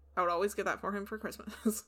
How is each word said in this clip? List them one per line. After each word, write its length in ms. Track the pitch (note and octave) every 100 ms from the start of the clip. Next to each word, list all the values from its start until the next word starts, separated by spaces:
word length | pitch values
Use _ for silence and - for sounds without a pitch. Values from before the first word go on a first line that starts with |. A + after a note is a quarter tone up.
| - -
I 60 |
would 80 | F3
always 240 | F3 G3+
get 100 | G3+ F#3
that 140 | -
for 140 | F#3
him 120 | G3+ G3+
for 120 | A3
Christmas. 360 | - - - -
<laughs> 200 | A3+ G#3+